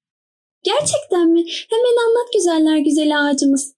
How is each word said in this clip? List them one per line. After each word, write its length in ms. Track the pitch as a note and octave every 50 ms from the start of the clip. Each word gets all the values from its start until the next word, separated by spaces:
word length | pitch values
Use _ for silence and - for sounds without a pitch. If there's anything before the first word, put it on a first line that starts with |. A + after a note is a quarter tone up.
| _ _ _ _ _ _ _ _ _ _ _ _ _
"Gerçekten 680 | F4+ G4+ C#5 D5+ D5+ - C#5 - - - F4 E4+ E4
mi? 160 | E4 E4+ E4+ E4+ - - - -
Hemen 260 | A4+ A4+ B4 B4 A#4+ A#4+ A#4 A4+
anlat 260 | A4+ A#4+ A#4+ A#4+ A#4
güzeller 440 | G#4+ F4 F4 E4 D#4+ D#4 D#4 D#4 D#4
güzel 520 | C#4+ D#4 C#4+ D#4+ D4+ D4+ D4+ D4 C#4+ D4
ağacımız," 440 | C#4+ C#4+ C#4+ C#4 C#4 C4+ - - -